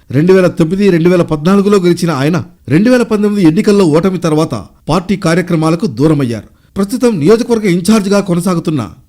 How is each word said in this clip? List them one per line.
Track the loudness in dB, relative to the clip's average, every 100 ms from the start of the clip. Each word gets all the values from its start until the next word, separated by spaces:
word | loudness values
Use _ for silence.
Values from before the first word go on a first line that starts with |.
| _
రెండు | -2 2
వేల | 4 2
తొమ్మిది, | 0 -2 0 2
రెండు | 2 2
వేల | 0
పద్నాలుగులో | 0 -2 0 2 2 2
గెలిచిన | 2 0 -2
ఆయన | -2 -2 -2 -6 _ -2
రెండు | 0 2
వేల | 2
పంతొమ్మిది | 0 -2 0 2 2
ఎన్నికల్లో | 2 2 2 2
ఓటమి | 2 0 -2
తర్వాత | -2 -2 -2 -6 -12 _ -4
పార్టీ | -4 -2 -4
కార్యక్రమాలకు | 0 -2 -2 -2 -2 -2 -4
దూరమయ్యారు. | 0 0 2 -2 -6 -12 _ _ -6
ప్రస్తుతం | -4 -2 -2 0
నియోజకవర్గ | 2 2 2 -2 0
ఇన్ఛార్జిగా | 0 2 0 2 -2
కొనసాగుతున్న | 0 -2 -2 -2 -2 -4 -6 -12